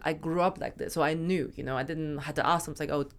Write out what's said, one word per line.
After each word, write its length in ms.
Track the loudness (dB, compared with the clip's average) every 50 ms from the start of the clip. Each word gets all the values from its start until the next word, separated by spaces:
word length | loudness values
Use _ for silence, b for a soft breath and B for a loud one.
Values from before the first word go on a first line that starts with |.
| 0
I 80 | -2
grew 300 | -2 0 -2 0 2 4
up 160 | 4 4 2 0
like 160 | -6 -6 -6
this, 160 | -6 -6 -2
so 80 | 2 2
I 140 | 2 2 2
knew, 360 | 2 0 0 2 0 0 -2 -6
you 60 | -6 -4
know, 140 | -2 -2 -2
I 40 |
didn't 360 | -2 -2 -2 -2 -2 -2 -4 -4
have 160 | -6 -2 0
to 120 | 2 4
ask 200 | 4 4 2 2
them, 60 | -4
it's 80 | -4 -4
like, 100 | -2 0
"Oh, 160 | 0 0 0 -2 -6